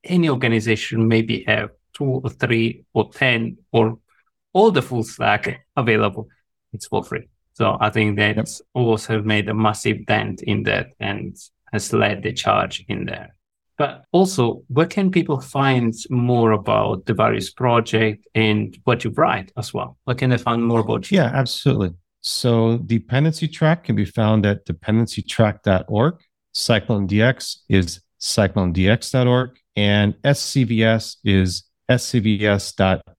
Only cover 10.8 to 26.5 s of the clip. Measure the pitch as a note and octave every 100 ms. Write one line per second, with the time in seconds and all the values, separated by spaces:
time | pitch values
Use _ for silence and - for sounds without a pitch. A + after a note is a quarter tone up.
10.8 | - _ G2+ G2+ F#2+ - - _ _ G#2+
11.8 | - A2 G#2 F#2+ F#2 - G#2 G2+ F#2 -
12.8 | - G2 F#2+ - - _ _ _ _ -
13.8 | C#3+ - _ F3 F#3+ - A#2 - _ B2
14.8 | F3 - F#3+ F#3 D#3+ C#3 - C#3 C#3 B2+
15.8 | A#2 A2+ - B2 B2 A#2+ A2+ G#2+ G#2 G#2+
16.8 | G#2 G2 - G#2+ A2+ A2 F#2+ - B2 A#2
17.8 | A2+ A2 A2 G#2 _ A2 A2 G#2+ G#2 -
18.8 | - A#2 A2+ - E3+ G#2+ F#2+ - A2 -
19.8 | F#2+ - - B2 C3 A#2+ A#2+ A#2 A#2 A#2
20.8 | A2 A2+ - G3 A#2+ C#3 A#2+ - C#3 A#2+
21.8 | F#2 F2+ _ _ - - B2 A#2 A2+ A#2
22.8 | G#2 A2+ - B2+ D#3 D#3+ D#3+ - D#3 E3+
23.8 | - G#2 G#2 - G#2+ A2 G2+ G2+ - E2
24.8 | - A2 A#2 - - - G#2+ G2 - F#2
25.8 | - G#2 C#3+ F3 _ _ _